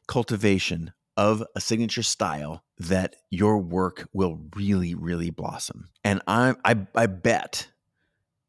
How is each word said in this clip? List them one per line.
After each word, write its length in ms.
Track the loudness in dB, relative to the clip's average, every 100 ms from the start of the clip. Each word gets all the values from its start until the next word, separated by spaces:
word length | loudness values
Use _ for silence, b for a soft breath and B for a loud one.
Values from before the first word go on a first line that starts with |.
| -4
cultivation 840 | -2 0 0 2 2 2 -4 -6 -14 _ 2
of 260 | 4 2 -2 -8
a 60 |
signature 420 | -2 0 0 -2
style 600 | -4 -2 -2 -2 -6 -10 _ _
that 380 | 0 0 0 -6 -10
your 300 | 2 4 4
work 500 | 0 -2 -2 -4 -10
will 300 | -2 -2 -2 -12 -6
really, 400 | 0 2 0 -4
really 340 | -4 -4 -4
blossom. 600 | -6 -8 -8 -10 -12 -18 _
And 180 | 0 0 2
I, 280 | 2 4 2 2
I, 220 | 2 0 0
I 100 | 0
bet 640 | 2 2 2 0 -10 -10 _ _ _ _ _ _ _